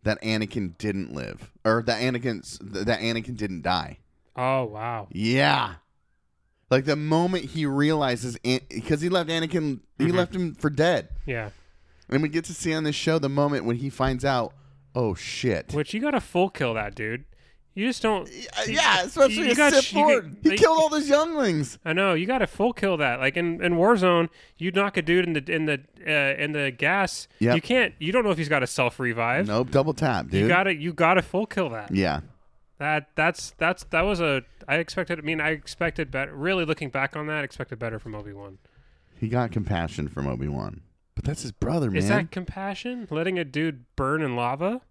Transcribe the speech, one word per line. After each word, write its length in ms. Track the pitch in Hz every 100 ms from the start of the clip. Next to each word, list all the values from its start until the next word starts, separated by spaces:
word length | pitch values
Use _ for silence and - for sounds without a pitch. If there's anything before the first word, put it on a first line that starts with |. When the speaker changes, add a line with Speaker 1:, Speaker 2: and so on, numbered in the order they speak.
Speaker 1:
that 160 | - 107
Anakin 560 | 110 110 107 120 95 82
didn't 340 | 107 98 71
live, 380 | 69 58 50 - -
or 180 | - 113 113
that 140 | 110
Anakin's, 580 | 123 123 123 107 - -
th-, 280 | 98 104 104
that 140 | 113
Anakin 360 | 113 117 110 120
didn't 260 | 104 92
die. 360 | 76 90 76 - _ _ _ -
Speaker 2:
Oh, 280 | 127 135
wow. 440 | 120 107 113 117 101
Speaker 1:
Yeah. 640 | 85 110 127 147 143 117 82 _ _ _ _ _ _ _ _ _
Like, 140 | 127
the 120 | 135 151
moment 480 | 151 160 180 185 135
he 200 | 160 147
realizes, 720 | 139 147 156 139 120 123 117
An-, 160 | 120 127 - 82 113
'cause 140 | 147
he 80 | 170
left 200 | 185 160
Anakin, 520 | 165 165 170 151 131 _ _
he 80 | 160
Speaker 2:
Mm-hmm. 100 | 180
Speaker 1:
left 180 | 175
him 200 | 185 180
for 160 | 143 151
dead. 380 | 143 160 175 - - -
Speaker 2:
Yeah. 240 | 120 107 - - - _ - _
Speaker 1:
And 140 | 135
we 60 | 156
get 160 | 160 160
to 80 |
see 180 | 170 170
on 100 | 160
this 120 | 156 147
show 220 | - 160
the 100 | 139
moment 360 | 139 147 143
when 120 | 107 120
he 140 | 135
finds 340 | - 131 127
out, 280 | 139 131 110 - - - _
"Oh, 200 | - 117
shit." 580 | 90 - - 127 90 -
Speaker 2:
Which, 200 | 143 147
you 60 | 214
gotta 200 | 285 277
full 280 | - 175 185
kill 240 | - 131
that 200 | 113 104
dude. 300 | 101 107 120 139 - _ _ _
You 120 | - 220
just 160 | 240
don't 220 | 220 208 -
Speaker 1:
Y-, 180 | - 233 208
uh, 40 | 220
Speaker 2:
you, 80 |
Speaker 1:
yeah, 280 | 254 302 190
especially 420 | 180 - 277 214 311
Speaker 2:
you 60 |
Speaker 1:
a 20 |
Speaker 2:
got 180 | 247 294
Speaker 1:
Sith 120 | 277
Speaker 2:
sh-, 80 | 262
you 40 | 196
Speaker 1:
Lord. 220 | 302 269
Speaker 2:
could, 120 | 165 -
Speaker 1:
He 60 | 311
Speaker 2:
like, 80 | 302
Speaker 1:
killed 200 | 381 320
all 100 | 311
those 180 | 302 285
younglings. 680 | 285 320 320 240 160 139 - -
Speaker 2:
I 80 |
know. 180 | 160 196
You 140 | 165 185
gotta 200 | 262 202
full 280 | - 214
kill 240 | 233 196 170
that. 200 | 143 123
Like, 160 | 135 135
in, 240 | 170 165
in 120 | 175
Warzone, 540 | 170 185 233 185 175 165 - - _
you 120 | 175
knock 240 | 185 202 190
a 40 |
dude 220 | 160 175 175
in 60 |
the, 160 | 156 139
in 140 | 170 156
the, 140 | 143 139 - 170
uh, 360 | 151 139 139
in 100 | 147
the 180 | 151 139
gas. 580 | 123 143 190 190 - - _
Speaker 1:
Yep. 160 | 110
Speaker 2:
You 80 | 127
can't, 320 | - 254 220 -
you 140 | 156
don't 120 | 220
know 60 | 220
if 60 | 160
he's 100 | 151
got 120 | 147
a 40 | 127
self 320 | - 123 -
revive. 460 | 127 117 117 131 202
Speaker 1:
Nope, 240 | 107 123
double 240 | 135 147
tap, 340 | 143 156 107 64
dude. 140 | 92
Speaker 2:
You 60 | 107
gotta, 260 | 175 196
you 180 | 165 156
gotta 300 | 160 165 185
full 240 | - 180 214
kill 240 | - 170
that. 240 | 113 101
Speaker 1:
Yeah. 260 | 95 92 73 73 - _ _ _ _
Speaker 2:
That, 300 | 143 151 147
that's, 380 | - 160 175 - -
that's, 280 | 160 180
that 180 | - 160
was 180 | 185 196
a, 220 | 165 135 120 - -
I 80 | 147
expected, 420 | 165 - 175 175
I 20 |
mean, 180 | 151 160
I 100 | 151
expected 600 | 156 - - 170 156 147
better. 240 | 131 139
Really 320 | 151 156 190 160
looking 240 | 156 147
back 260 | 135 135 156
on 100 | 151
that, 100 | 151
I 40 |
expected 340 | 139 - 127 113
better 200 | 117 110
from 160 | 113
Obi-Wan. 440 | 107 104 101 101 98 _ _ _ _ _ -
Speaker 1:
He 100 | 110
got 220 | 120 120
compassion 560 | 107 98 85 82 - 73
from 180 | 71 69
Obi-Wan. 560 | 62 71 71 50 - - _ _
But 100 | -
that's 180 | - 156
his 100 | 127
brother, 420 | - - 165 131
Speaker 2:
Is 140 | 92 98
Speaker 1:
man. 160 | 208
Speaker 2:
that 60 | 170
compassion? 760 | - 180 - 196 190 247 247 208
Letting 280 | 156 170 185
a 60 |
dude 400 | 156 143 160 139 120 -
burn 240 | 135 151
in 120 | 151
lava? 460 | 120 120 139 175 247 _